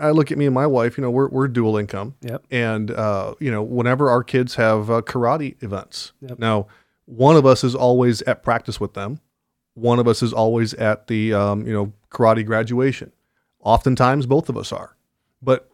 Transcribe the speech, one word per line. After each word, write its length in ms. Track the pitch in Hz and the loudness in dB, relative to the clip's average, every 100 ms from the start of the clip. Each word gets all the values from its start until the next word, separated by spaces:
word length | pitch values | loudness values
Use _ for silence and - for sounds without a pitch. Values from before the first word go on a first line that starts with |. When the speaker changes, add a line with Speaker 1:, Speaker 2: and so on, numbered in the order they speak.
Speaker 1:
I 80 | 151 | 2
look 200 | 156 143 | 2 0
at 60 | 151 | 0
me 80 | |
and 100 | 143 | 0
my 120 | 127 151 | 2 2
wife, 320 | 127 117 - | 2 0 -2
you 40 | |
know, 80 | 127 | -4
we're, 180 | 127 135 | -2 -2
we're 180 | 131 135 | -2 -2
dual 300 | 120 110 107 | 0 0 0
income. 360 | 101 98 113 - | -4 -8 -12 -14
Speaker 2:
Yep. 240 | 131 139 - | -12 -12 -6
Speaker 1:
And, 400 | 127 117 110 110 | -4 -2 -2 -4
uh, 440 | 117 107 101 104 - | -4 -2 -2 -6 -6
you 100 | 139 | -4
know, 120 | 107 | -4
whenever 480 | 110 123 120 131 139 | -4 -2 0 0 2
our 120 | 123 | 2
kids 340 | 123 131 123 - | 0 -2 -2 0
have, 340 | 110 110 104 | 2 2 0
uh, 100 | 113 | -2
karate 600 | 110 127 120 156 135 - | -2 -4 -2 -2 -6 -10
events, 500 | 107 98 - - - _ | -10 -10 -10 -16 -18 _
Speaker 2:
Yep. 180 | 131 117 | -18 -6
Speaker 1:
now 280 | 113 107 98 _ _ _ _ | -2 -2 -4 _ _ _ _
one 300 | 117 135 160 | 2 6 8
of 100 | 131 | 6
us 180 | 123 | 4
is 100 | 127 | 2
always 460 | 127 123 127 123 110 | 0 2 4 2 2
at 200 | - - | -2 -4
practice 360 | - 117 - - | -2 -4 -4 -8
with 140 | 101 | -8
them. 280 | 98 101 156 _ _ _ _ _ | -8 -10 -12 _ _ _ _ _
One 240 | 117 117 120 | -4 0 2
of 80 | 117 | 2
us 160 | 110 | 2
is 120 | 117 | 0
always 400 | 113 110 113 113 | 0 0 2 -2
at 320 | - 110 107 - | 0 -2 -2 -4
the, 260 | 110 110 | -2 0
um, 340 | 101 101 101 113 | 0 0 -2 -4
you 60 | |
know, 220 | 107 101 - _ | -4 -4 -8 _
karate 340 | - 113 110 | 2 4 4
graduation. 640 | 107 110 113 123 135 - - _ _ _ _ _ | 0 -2 0 0 0 -2 -10 _ _ _ _ _
Oftentimes, 680 | 104 113 135 123 127 143 123 | 2 2 2 2 2 2 0
both 220 | 143 160 | 0 0
of 80 | 110 | -8
us 160 | 98 | -8
are. 240 | 90 - _ _ _ _ _ | -12 -14 _ _ _ _ _
But 260 | 127 127 - | 0 0 -2